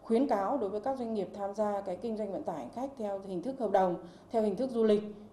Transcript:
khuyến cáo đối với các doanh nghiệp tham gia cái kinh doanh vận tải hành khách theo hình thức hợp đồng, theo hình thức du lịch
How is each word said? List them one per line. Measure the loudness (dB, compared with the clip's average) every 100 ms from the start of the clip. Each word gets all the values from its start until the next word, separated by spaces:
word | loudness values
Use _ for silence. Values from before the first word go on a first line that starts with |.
khuyến | 0 2 4
cáo | 2 2 0
đối | 0
với | -2
các | -2 -2
doanh | -2
nghiệp | -2 -2
tham | -4 -6
gia | 0 0 0
cái | -4 -4
kinh | -4 -2
doanh | -2
vận | -4
tải | -4 -6
hành | -6
khách | -6 -8 -6
theo | -6 -4 -4
hình | -6
thức | -4 -4
hợp | 2
đồng, | 4 4 2 -6 -18 -2
theo | 2
hình | 2 0
thức | -2
du | 4
lịch | 6 6 4 -10 -16